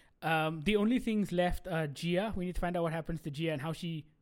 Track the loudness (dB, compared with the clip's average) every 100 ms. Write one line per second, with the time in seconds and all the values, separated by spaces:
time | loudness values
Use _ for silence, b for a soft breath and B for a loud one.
0 | b -6 0 2 2 0 2 4 4 2
1 | 2 0 0 2 2 2 -2 -2 -2 -2
2 | 0 2 0 -2 -2 -2 0 0 0 -2
3 | -4 -6 -6 -2 -2 -2 -4 -4 -4 -6
4 | -10 _